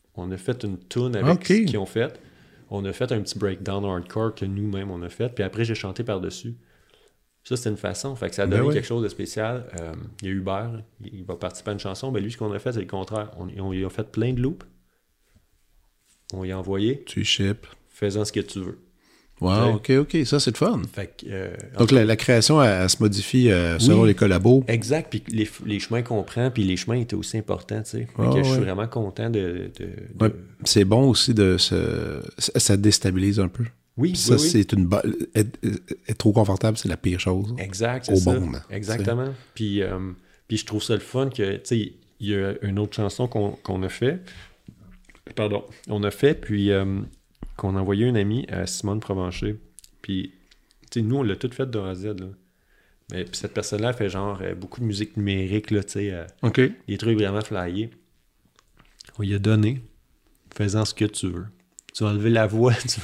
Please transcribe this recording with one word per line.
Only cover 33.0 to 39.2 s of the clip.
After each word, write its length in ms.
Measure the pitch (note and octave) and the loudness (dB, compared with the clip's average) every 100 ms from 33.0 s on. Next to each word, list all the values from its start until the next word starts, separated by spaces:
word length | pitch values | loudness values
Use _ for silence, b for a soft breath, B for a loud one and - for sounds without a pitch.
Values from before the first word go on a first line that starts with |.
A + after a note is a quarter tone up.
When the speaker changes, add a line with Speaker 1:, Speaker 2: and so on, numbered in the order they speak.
| G2 F#2 G2 G#2 | 2 2 2 2
Speaker 2:
un 80 | F#2 | 0
peu. 160 | - A#2 - _ - | -2 -6 -8 _ -2
Speaker 1:
Oui, 160 | E3+ | 0
Speaker 2:
Puis 80 | F#3 | 4
ça, 140 | A#2 C3 | 8 8
Speaker 1:
oui, 60 | |
oui. 80 | D#3+ | 8
Speaker 2:
c'est 220 | A#2 F#2+ | 4 4
une 120 | G2+ F2 | 4 4
bo-, 100 | G2+ - G2 - G#2+ | 4 2 -2 0 0
être, 240 | G#2+ - A#2 G#2 - - - | 0 -2 -4 -4 -6 -10 -6
être 100 | G#2 | 2
trop 140 | A2 | 4
confortable, 460 | G#2+ G2+ F#2+ A2 G#2+ | 6 4 2 0 0
c'est 120 | - | -2
la 80 | - | -2
pire 220 | G2 F2+ | 0 0
chose. 340 | F#2 F#2+ G#2 A#2+ | 0 -2 -2 -6
Speaker 1:
Exact, 500 | F#2+ F#2+ A2+ B2+ A#2+ | -8 -4 -2 -2 2
Speaker 2:
Au 60 | G2 | 4
Speaker 1:
c'est 60 | |
ça. 120 | F2+ | 6
Speaker 2:
bon 60 | B2+ | 2
moment, 180 | E2+ B1 | 0 -6
tu 100 | - | -8
sais. 60 | G2 | -8
Speaker 1:
Exactement. 580 | G2+ A2+ G2+ A#2+ | -4 -2 0 -2